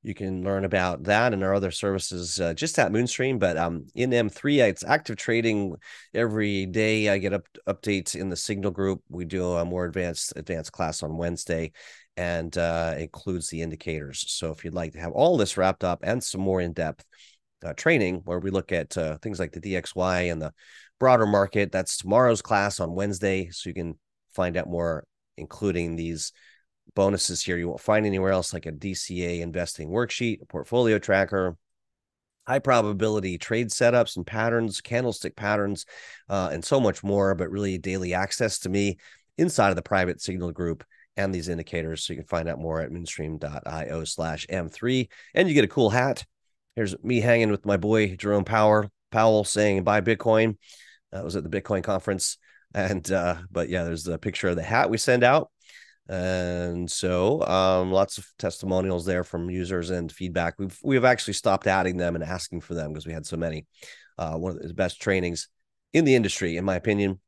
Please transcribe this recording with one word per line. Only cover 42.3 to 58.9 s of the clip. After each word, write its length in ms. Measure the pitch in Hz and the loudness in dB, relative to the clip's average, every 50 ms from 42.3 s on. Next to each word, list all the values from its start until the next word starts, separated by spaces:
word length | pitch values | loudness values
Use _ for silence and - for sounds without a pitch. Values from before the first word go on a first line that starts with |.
| - 85 80 82 | -4 -2 -2 -2
out 120 | 78 65 | -6 -6
more 220 | 80 82 80 80 | -4 -4 -4 -4
at 100 | 80 62 | -4 -6
moonstream 480 | 76 85 85 82 - - 78 78 80 76 | -8 -10 -10 -10 -8 -8 -6 -6 -6 -6
dot 240 | 78 73 73 71 - | -8 -8 -8 -8 -10
I 220 | - 78 80 76 60 | -8 -8 -8 -8 -6
O 160 | 73 82 80 | -6 -6 -6
slash 420 | 73 - - 82 80 78 73 - - | -8 -6 -4 -4 -4 -4 -6 -8 -6
M 220 | 87 95 85 76 | -4 -4 -4 -6
three. 400 | - - - 120 127 131 123 - - - - - _ | -8 -6 -2 0 0 0 0 -2 -6 -20 -20 -2 _
And 160 | - 185 190 | 2 2 6
you 60 | 151 | 6
get 100 | 143 117 | 4 4
a 20 | 98 | 4
cool 200 | - - 123 107 | 4 4 4 4
hat. 340 | 101 123 123 139 123 - - _ _ _ _ _ _ _ _ _ _ | 4 4 2 2 -2 -4 -6 _ _ _ _ _ _ _ _ _ _
Here's 200 | 117 113 98 92 - - | -4 -4 -4 -4 -8 -4
me 160 | 101 123 120 | 0 0 2
hanging 300 | 110 120 120 117 117 107 | 4 4 6 6 6 4
with 160 | 104 98 _ | 2 0 _
my 120 | 104 101 95 | 2 2 2
boy 380 | 82 104 110 110 107 98 92 | 4 4 4 4 4 2 -2
Jerome 300 | 92 - 104 104 101 95 | -4 -2 0 2 2 2
Power, 440 | 90 107 110 107 107 107 107 104 101 _ _ _ _ | 2 4 6 6 8 6 6 4 0 _ _ _ _
Powell 320 | - 113 110 113 110 107 101 | 2 4 6 6 6 6 4
saying, 400 | - - 107 107 104 98 98 92 | 2 2 4 4 4 4 4 2
"Buy 180 | 101 104 107 | 4 2 4
Bitcoin." 560 | 95 113 113 98 - 117 110 110 113 113 107 - _ - - - - - - _ _ _ | 4 2 0 2 4 4 6 6 6 4 2 -4 _ -20 -20 -20 -20 -20 -20 _ _ _
That 120 | - 95 - | -12 -8 -8
was 120 | 80 85 | -6 -6
at 80 | 98 73 | -6 -6
the 60 | 80 | -4
Bitcoin 340 | 80 98 - - 107 95 87 | -4 -6 -2 -2 -2 -2 0
conference. 540 | - 101 95 - - 98 95 - - - _ _ _ _ _ _ _ _ | 0 -2 -2 0 -2 -4 -2 -2 -6 -6 _ _ _ _ _ _ _ _
And, 360 | 104 95 92 101 95 80 - | -2 -2 0 -2 -2 -2 -2
uh, 260 | 95 95 87 87 87 82 87 90 | -2 0 0 0 -2 -2 -6 -6
but 200 | 92 92 85 - | -4 -4 -2 -2
yeah, 160 | 87 92 85 | -2 -2 -2
there's 180 | 85 85 80 76 | -2 -4 -6 -4
the 160 | 87 85 80 | -6 -6 -4
picture 300 | - 107 92 - - 92 | -4 -6 -4 -2 -2 0
of 60 | 90 | 0
the 80 | 85 80 | -2 -2
hat 280 | 85 110 120 139 90 | 0 2 2 2 2
we 80 | 110 110 | 2 0
send 240 | - - 127 123 120 | 2 2 4 6 6
out. 260 | 120 135 156 - - _ _ _ _ - - - _ _ _ _ - | 6 6 4 2 -2 _ _ _ _ -20 -20 -20 _ _ _ _ -6
And 840 | 95 92 90 92 92 92 90 87 90 87 87 87 87 87 87 85 | -4 -2 0 0 0 0 0 -2 -2 -2 -2 -2 -4 -4 -4 -4
so, 500 | - - - 92 90 90 92 104 135 160 - - | -4 -2 0 0 2 2 4 2 2 2 0 2
um, 440 | 87 95 95 95 95 92 92 92 | 4 4 4 6 4 4 2 2
lots 280 | 92 95 98 - - - | 4 2 2 2 0 -14
of 80 | - - _ _ | -14 -18 _ _
testimonials 720 | - 95 - - - 95 92 92 92 95 | -6 -4 -4 -4 -4 0 0 0 0 0